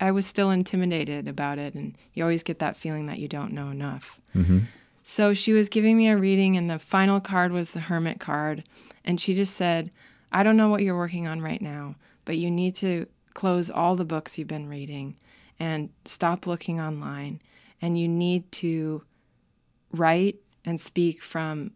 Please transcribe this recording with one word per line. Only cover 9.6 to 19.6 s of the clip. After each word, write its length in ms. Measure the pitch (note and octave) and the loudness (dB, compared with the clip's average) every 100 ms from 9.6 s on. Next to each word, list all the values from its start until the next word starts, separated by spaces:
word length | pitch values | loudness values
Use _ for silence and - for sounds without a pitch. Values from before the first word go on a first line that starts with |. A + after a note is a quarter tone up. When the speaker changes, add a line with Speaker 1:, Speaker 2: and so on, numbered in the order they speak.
| F3 E3 E3 _ - _ _ | 0 0 -2 _ -20 _ _
Speaker 1:
I 100 | F#3 | 2
don't 140 | G#3 A3 | 6 6
know 120 | G#3+ | 6
what 120 | G#3 | 4
you're 160 | G3 F3+ | 2 0
working 300 | F3 F3 E3 | -2 -4 -6
on 120 | D#3+ | -6
right 220 | D#3 D#3+ | -6 -6
now, 320 | D#3 D3 C#3+ D3 _ _ | -6 -8 -12 -14 _ _
but 120 | - E3 | -6 -2
you 140 | F3 | 0
need 240 | F3 F#3 F#3 | 0 0 0
to 300 | F#3+ F3 - _ _ | -2 -2 -4 _ _
close 380 | - F#3+ F3+ E3+ | -4 0 0 0
all 240 | - E3+ | 0 2
the 100 | F3+ | 2
books 320 | E3 D#3+ - - | 0 -4 -6 -12
you've 120 | D3+ | -8
been 200 | D#3 D3 | -8 -8
reading 480 | C#3+ C#3+ C#3+ C#3 C#3 _ _ _ _ | -10 -10 -10 -10 -14 _ _ _ _
and 300 | D#3+ D#3 D3+ _ | -4 -4 -6 _
stop 420 | - - E3+ F3+ F3+ | -18 -2 -2 -2 -4
looking 340 | F3 - E3 | -6 -4 -4
online, 600 | D#3 D3+ C#3+ C#3 C#3+ D#3 _ _ _ _ | -6 -6 -8 -10 -10 -12 _ _ _ _
and 180 | E3+ E3+ | -2 0
you 100 | E3+ | 0
need 420 | E3+ F3 F3+ F3 | 0 2 0 -4
to 520 | - E3+ D#3+ D#3 D#3 - _ _ _ _ _ | -6 -4 -2 -4 -6 -10 _ _ _ _ _